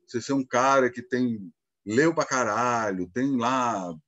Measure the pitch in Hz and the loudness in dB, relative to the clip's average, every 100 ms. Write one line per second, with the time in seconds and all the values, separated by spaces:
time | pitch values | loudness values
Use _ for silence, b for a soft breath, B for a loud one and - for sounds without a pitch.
0 | - 120 113 139 131 123 131 135 127 123 | -10 -8 -2 -2 0 2 4 4 2 0
1 | 120 123 127 110 92 - _ _ - 110 | -4 -2 0 -2 -8 -18 _ _ -2 2
2 | 160 151 143 131 117 107 123 120 107 95 | 2 2 0 0 0 0 0 0 -2 -4
3 | 90 120 135 131 117 131 120 104 90 78 | -4 -2 -2 0 0 0 0 -2 -6 -10